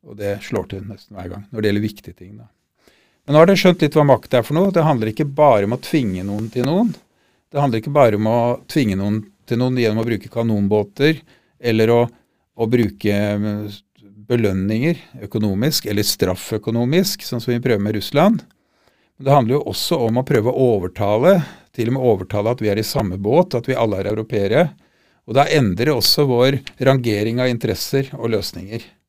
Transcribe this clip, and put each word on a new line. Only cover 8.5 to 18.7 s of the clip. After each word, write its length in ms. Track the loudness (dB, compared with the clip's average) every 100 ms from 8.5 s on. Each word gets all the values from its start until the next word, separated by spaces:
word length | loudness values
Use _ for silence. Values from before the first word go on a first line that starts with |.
| -2 -4
tvinge 300 | -2 0 0
noen 220 | -2 -4 -6 _ -6
til 140 | -2
noen 160 | -2 0
gjennom 240 | 0 0
å 60 | -2
bruke 240 | -4 -6
kanonbåter, 920 | -4 -2 0 2 0 -2 0 0 0 _ _ _ _
eller 280 | -2 2 4
å, 200 | 4 2 _ _ _ _ -6
å 80 | 0
bruke, 420 | 0 0 -2 -2
eh, 580 | 0 0 -2 -4 -6 -10 -16 _ _ -20 -20 -4
belønninger 680 | 0 0 0 -2 0 -2 -4 -10 -18 -8
økonomisk, 580 | -2 -2 0 -2 -2 -4
eller 120 | -4
straff 500 | -4 -2 -2 -4 -6
økonomisk, 680 | -6 -4 -2 0 0 0 -6
sånn 200 | -8 -8
som 120 | -4
vi 60 | -4
prøver 240 | 0 0
med 120 | 0 -4
Russland. 500 | -2 4 4 2 -4 _ _